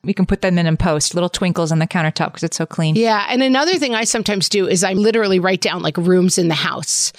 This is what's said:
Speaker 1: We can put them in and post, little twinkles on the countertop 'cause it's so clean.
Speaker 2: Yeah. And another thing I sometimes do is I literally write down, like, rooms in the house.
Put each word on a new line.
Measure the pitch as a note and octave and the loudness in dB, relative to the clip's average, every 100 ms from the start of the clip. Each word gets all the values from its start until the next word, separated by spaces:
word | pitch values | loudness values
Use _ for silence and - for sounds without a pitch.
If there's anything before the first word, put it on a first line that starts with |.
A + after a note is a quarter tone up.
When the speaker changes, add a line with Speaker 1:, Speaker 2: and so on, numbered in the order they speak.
Speaker 1:
We | D#3+ | -6
can | G3 | -2
put | F#3 G3 | 0 0
them | F#3+ F3 | 2 2
in | E3 | 2
and | D#3+ | 2
post, | F#3 D3+ - | 0 0 -2
little | F3 F3 | -2 -2
twinkles | - F3+ F3 E3 | -2 -2 0 0
on | D#3+ | 0
the | D#3+ | 0
countertop | F#3 D#3 - E3 | 0 0 -2 -4
'cause | - | -4
it's | E3 - | -6 -4
so | |
clean. | D#3+ - D#3+ | -6 -2 0
Speaker 2:
Yeah. | D#3+ A3+ G#3+ - | 2 2 0 0
And | B3+ | 0
another | C4 C4 D#4 | 2 2 2
thing | F#4 B3+ A3+ | 0 0 -2
I | |
sometimes | A3+ A#3+ G#3 G3+ - | -2 -2 -2 -2 0
do | G#3 F#3 | 0 0
is | F#3 | 0
I | F#3 | 0
literally | F#3 G#3 A3+ G#3 F#3 | 2 2 2 2 2
write | F3+ F#3+ | 2 0
down, | - F3 | -2 -4
like, | E3 D#3 | -4 0
rooms | E3+ F#3 F3+ F3+ | 2 4 4 2
in | E3+ | 2
the | |
house. | D3+ F#3 B2+ - - - | 0 -2 -6 -4 -4 -4